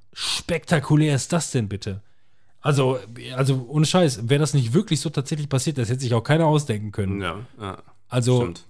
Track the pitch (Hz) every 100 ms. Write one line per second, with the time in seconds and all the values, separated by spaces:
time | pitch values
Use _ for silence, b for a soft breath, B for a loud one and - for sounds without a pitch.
0 | - - - - - 160 - 160 - 151
1 | 156 135 - 170 - 131 101 101 107 95
2 | - - - - - - - 139 131 131
3 | 107 117 127 131 139 131 120 151 156 180
4 | 165 110 113 143 151 143 113 120 214 151
5 | 165 151 131 151 147 131 165 139 110 127
6 | 127 117 - 156 160 151 147 107 104 107
7 | 95 98 90 92 123 - 98 95 - -
8 | - 127 123 123 90 85